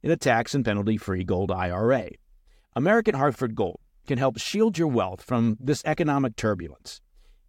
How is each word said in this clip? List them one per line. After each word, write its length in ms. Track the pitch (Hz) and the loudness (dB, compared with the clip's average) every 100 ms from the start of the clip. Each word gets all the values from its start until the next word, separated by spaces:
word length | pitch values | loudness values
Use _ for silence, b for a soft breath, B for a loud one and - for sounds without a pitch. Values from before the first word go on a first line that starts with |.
in 80 | 143 | -2
a 60 | 170 | 0
tax 360 | 139 117 117 | 2 2 2
and 100 | 139 | 0
penalty-free 600 | 113 101 101 107 - 92 | 0 0 0 0 -2 -4
gold 280 | 92 92 95 | 0 0 0
I 200 | 92 90 | -2 -2
R 200 | 90 113 | 0 2
A. 240 | 131 92 - _ _ _ _ _ 120 | 0 -2 -14 _ _ _ _ _ -2
American 400 | 160 226 220 135 | 2 2 2 2
Hartford 400 | 143 - 123 113 | 2 0 -4 -2
Gold 240 | 92 - _ _ - | -4 -4 _ _ -4
can 140 | 127 | 0
help 180 | 135 110 | 0 -2
shield 400 | - 202 220 165 | -4 0 2 2
your 120 | 160 | 0
wealth 340 | 117 92 95 | 2 0 -4
from 340 | - 123 117 107 | -2 2 2 0
this 220 | 131 143 156 | -2 -2 -2
economic 500 | 156 151 143 131 - | 0 2 2 0 -2
turbulence. 680 | 110 95 82 - - - _ - - - | -2 -2 -6 -14 -20 -20 _ -20 -20 -18